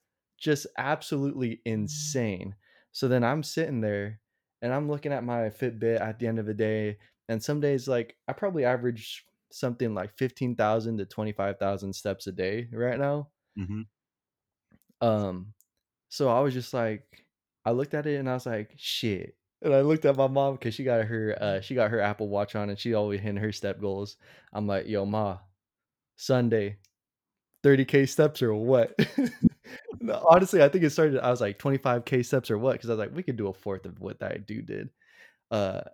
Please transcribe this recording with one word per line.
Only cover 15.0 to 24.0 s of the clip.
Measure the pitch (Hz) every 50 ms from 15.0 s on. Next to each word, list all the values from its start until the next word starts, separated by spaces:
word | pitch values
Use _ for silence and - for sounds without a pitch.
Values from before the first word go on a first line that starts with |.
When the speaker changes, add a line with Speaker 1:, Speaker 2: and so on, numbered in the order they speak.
Speaker 1:
Um, | 123 117 107 104 104 95 90 90 95 107 - _ _ _ _ _ _ _ _ _ _ _
so | - - 143 127
I | 113 123
was | 143 139 127
just | 127 120 - -
like, | 123 117 110 107 101 - _ - - _ _ _ _ _ _ _ _ _
I | 113
looked | 120 127 143 143 -
at | 151 147
it, | 151 147 139
and | 135 131
I | 127
was | 127 -
like, | 127 113 107 107 - -
"Shit." | - - - - - - 110 98 90 - - - _ _ _ _ _
And | - 156 139
I | 135
looked | 139 147 160 156 -
at | 143 139
my | 135 135 135
mom | 135 139 139 139 135 123
'cause | - 117 107
she | - 131
got | 127 120 113 110
her, | 110 117 110 110 107 107 -
uh, | 107 104 98 98
she | 101 - 135
got | 123 - 113
her | 117 110
Apple | 101 104 104 - 107 101
Watch | 101 101 101 - -
on, | 107 104 104
and | 101 -
she | - 120 113
always | 104 104 104 101 98
hitting | 104 107 101 101
her | 107 107
step | 101 - - 98 95 101
goals. | 104 98 95 98